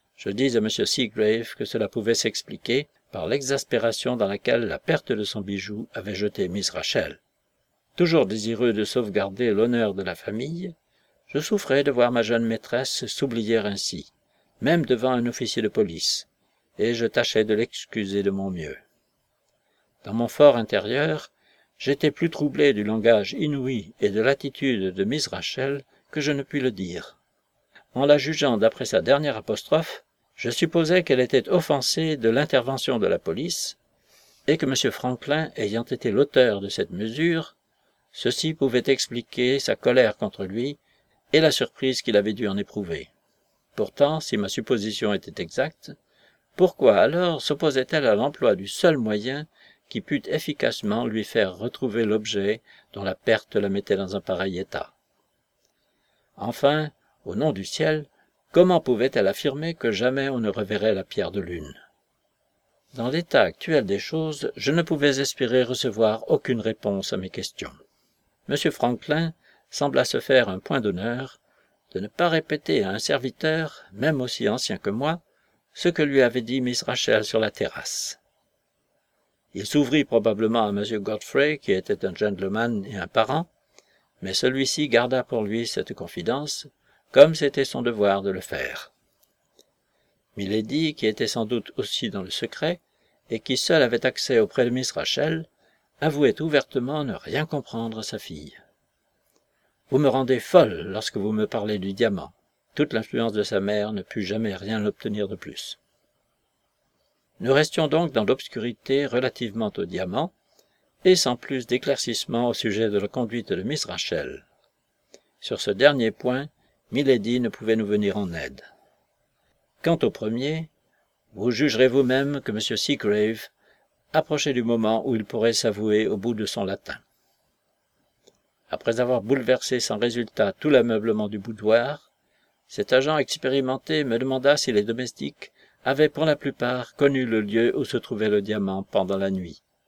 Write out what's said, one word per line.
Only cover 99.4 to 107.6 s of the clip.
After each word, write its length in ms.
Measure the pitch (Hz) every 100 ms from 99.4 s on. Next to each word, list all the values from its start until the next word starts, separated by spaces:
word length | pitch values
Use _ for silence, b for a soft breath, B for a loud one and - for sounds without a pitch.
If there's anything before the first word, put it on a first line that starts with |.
| _ _ _ _ -
Vous 80 | 135
me 100 | 139
rendez 320 | 135 127 123
folle 460 | - 185 117 82 87
lorsque 300 | 101 - 107
vous 140 | 101
me 140 | 107 107
parlez 320 | 117 107 104
du 140 | 98
diamant. » 400 | 98 117 95 69 _ _ _ _
Toute 200 | - 147
l'influence 400 | 110 110 123 113
de 80 | 104
sa 180 | 101 101
mère 320 | 98 104 104
ne 80 | 104
put 220 | - 113
jamais 340 | 95 110 110 92
rien 300 | 98 110 104
obtenir 420 | - 113 104 101
de 80 | 107
plus. 420 | - - - - _ _ _ _ _ _ _ _ _ _ _ _ _ _ _ -
Nous 120 | 113
restions 340 | 139